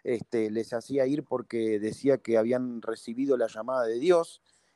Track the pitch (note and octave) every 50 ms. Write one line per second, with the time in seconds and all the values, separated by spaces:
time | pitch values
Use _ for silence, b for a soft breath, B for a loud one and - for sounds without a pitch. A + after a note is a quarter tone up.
0 | - B2+ A#2+ G#2+ - - - A2+ A2 G#2+ G#2+ A2+ A2 - B2 A#2 - - C3+ C#3
1 | C3 C3 D3 D3+ - - B2+ B2 A2+ - A2+ A#2 A2+ A2 G#2+ G#2 G#2 G#2+ G#2+ -
2 | - C#3 C3+ B2+ - A#2 A2+ A2 A2 A#2 B2+ B2+ B2+ B2 A#2+ A2+ - A#2 A2+ -
3 | - A#2+ A2+ B2 C#3 C#3 C3+ B2 A#2 A2 - A2 A2+ B2+ C3 C3 A#2+ A2 A2+ A#2+
4 | C#3+ F3+ F3 E3+ E3+ - - - _ _ _ _ _ _ _